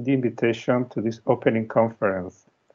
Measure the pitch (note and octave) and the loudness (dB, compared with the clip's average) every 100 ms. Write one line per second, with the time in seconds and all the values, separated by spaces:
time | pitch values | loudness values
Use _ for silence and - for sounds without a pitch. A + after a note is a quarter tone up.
0 | B2 C3+ A#2+ A2+ A#2+ A2+ - B2 B2 - | -2 0 0 0 0 0 0 0 0 -4
1 | A2 A2+ - B2 C3+ A2+ A2 A#2+ A2+ A2+ | -4 -2 -2 0 2 0 0 2 0 0
2 | G#2 F#2+ F2+ - _ _ _ | -2 -2 -6 -14 _ _ _